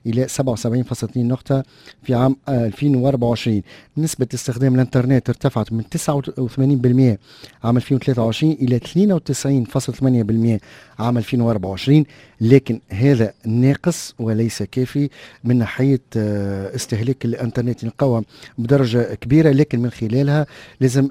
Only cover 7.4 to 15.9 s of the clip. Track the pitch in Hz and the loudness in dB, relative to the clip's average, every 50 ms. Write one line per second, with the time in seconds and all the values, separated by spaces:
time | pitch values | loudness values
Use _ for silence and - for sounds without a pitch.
7.4 | - - - _ - 113 120 123 - - 139 127 - - 131 120 113 113 110 - | -20 -20 -16 _ -2 0 0 0 0 0 -2 -2 0 0 0 0 0 -2 0 0
8.4 | 156 160 160 - 135 123 123 117 - - - 170 202 214 190 160 - - 139 - | 0 0 0 0 0 0 0 -2 -2 -2 0 2 2 2 2 0 -2 -4 -6 -4
9.4 | - 139 139 135 117 - - 135 - - 117 - 131 131 127 120 110 101 113 113 | -2 0 0 0 0 -2 -4 -4 -4 -4 -4 -2 0 2 2 2 2 0 0 2
10.4 | 113 117 113 101 - - - - - - - - 110 120 123 120 107 - - 123 | 2 2 0 0 -4 -10 -20 -20 -20 -20 -10 -6 -4 -2 -2 -2 -2 -2 -2 0
11.4 | 117 117 117 104 90 95 95 92 - 131 143 156 151 - - - - - _ - | 0 0 0 -2 -4 -6 -6 -4 0 4 4 4 4 2 -4 -14 -20 -20 _ -2
12.4 | 110 113 131 135 127 - 113 - - _ 95 98 123 139 143 113 113 101 - _ | 4 6 6 6 6 2 -4 -6 -8 _ -4 0 2 2 2 2 2 -2 -4 _
13.4 | - 113 110 120 127 135 139 - - - - - - - - - 120 113 110 107 | -6 -4 0 2 2 2 0 0 -2 -4 -4 -4 -8 -14 -12 -8 -4 -2 -2 0
14.4 | 117 113 - - 104 - - 131 127 127 - 139 143 139 - - - - - _ | -2 -2 -4 -6 -8 -6 -4 -4 -4 -4 -2 -4 -4 -4 -6 -12 -20 -20 -20 _
15.4 | - 120 123 123 113 101 - - 131 139 | -2 0 0 0 0 -2 -2 -2 0 2